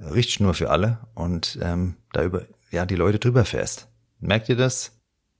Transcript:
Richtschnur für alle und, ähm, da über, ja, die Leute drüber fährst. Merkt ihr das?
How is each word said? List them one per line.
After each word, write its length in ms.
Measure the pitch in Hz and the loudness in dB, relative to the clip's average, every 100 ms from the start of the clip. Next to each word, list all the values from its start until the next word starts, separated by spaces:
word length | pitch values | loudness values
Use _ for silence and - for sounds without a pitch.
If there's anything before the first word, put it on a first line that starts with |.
Richtschnur 540 | 80 90 120 - 98 | -4 0 0 2 2
für 160 | 82 67 | 2 2
alle 280 | 78 104 117 - | 2 2 -2 -6
und, 440 | - 85 87 - - | -8 -4 -4 -4 -4
ähm, 360 | 85 87 90 87 _ | -4 -2 -2 -6 _
da 100 | - | -2
über, 200 | 85 85 - _ _ | -2 -2 -6 _ _
ja, 160 | 87 92 | -4 -2
die 80 | |
Leute 240 | 95 87 107 | 2 2 2
drüber 260 | 123 123 | 2 4
fährst. 440 | 110 - - - - _ _ _ | 2 0 -4 -6 -12 _ _ _
Merkt 280 | 82 104 208 | 0 0 2
ihr 80 | 120 | 0
das? 360 | 127 - - - _ _ _ _ | 2 0 -6 -12 _ _ _ _